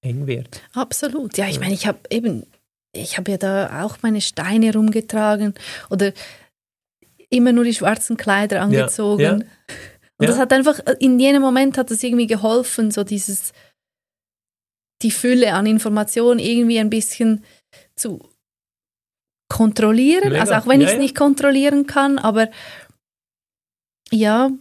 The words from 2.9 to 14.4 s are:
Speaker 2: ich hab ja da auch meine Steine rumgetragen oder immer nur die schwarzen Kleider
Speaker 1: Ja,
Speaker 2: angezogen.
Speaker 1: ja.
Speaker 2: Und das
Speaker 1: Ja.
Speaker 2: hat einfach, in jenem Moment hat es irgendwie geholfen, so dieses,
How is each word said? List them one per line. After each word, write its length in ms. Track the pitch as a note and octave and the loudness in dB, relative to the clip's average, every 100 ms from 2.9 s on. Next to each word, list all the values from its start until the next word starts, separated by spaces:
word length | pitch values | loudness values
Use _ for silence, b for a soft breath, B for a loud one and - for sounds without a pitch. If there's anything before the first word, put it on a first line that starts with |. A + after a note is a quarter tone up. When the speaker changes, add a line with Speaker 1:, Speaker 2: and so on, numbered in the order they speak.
| - | -14
Speaker 2:
ich 220 | E3 - | -10 -8
hab 100 | F#3 | -6
ja 100 | F#3+ | -4
da 460 | F#3+ G3 G3 C3+ | -2 -2 -4 -6
auch 140 | G3+ - | -8 -4
meine 180 | A#3 G#3+ | -2 -2
Steine 500 | - - E3 A3 A3+ | -4 -6 -2 2 2
rumgetragen 840 | G#3+ G#3+ A3 A3 A3 G#3+ G#3 G#3 G3 B B B | 2 2 0 -4 -2 0 0 -2 -6 B B B
oder 240 | G3 G3 F#3+ B B B _ _ _ _ _ _ _ _ | -2 -2 -4 B B B _ _ _ _ _ _ _ _
immer 200 | B3 B3 | 2 4
nur 120 | A#3+ | 4
die 100 | A#3+ | 2
schwarzen 420 | A3 D3+ A3 - A3+ | 0 -2 -2 -4 -6
Kleider 420 | - G3 G#3 G3 | -2 0 0 -2
Speaker 1:
Ja, 40 | |
Speaker 2:
angezogen. 600 | G3+ C3+ B2+ - G#3 G#3 | 0 2 0 -2 -2 2
Speaker 1:
ja. 80 | D3+ | 2
Speaker 2:
Und 160 | G#3 - B B B B B B _ A#3 | 0 -4 B B B B B B _ 0
das 60 | A#3+ | 2
Speaker 1:
Ja. 60 | |
Speaker 2:
hat 100 | B3+ | 2
einfach, 260 | C4+ C4+ D4 - C4+ | 4 2 0 -2 2
in 200 | C4 B3 | 4 4
jenem 220 | C4+ C#4+ | 4 4
Moment 360 | C4+ B3+ C4+ C4 | 4 2 2 0
hat 100 | B3+ | -4
es 140 | A3+ | -4
irgendwie 240 | B3+ A#3+ A3+ | -2 0 0
geholfen, 640 | A3 G#3+ A#3 B3+ - A3 | 0 0 0 -2 -2 -2
so 120 | G#3 | -2
dieses, 480 | G3+ G#3 F#3+ G3 - b b _ _ _ _ _ _ _ | -4 -4 -6 -8 -10 b b _ _ _ _ _ _ _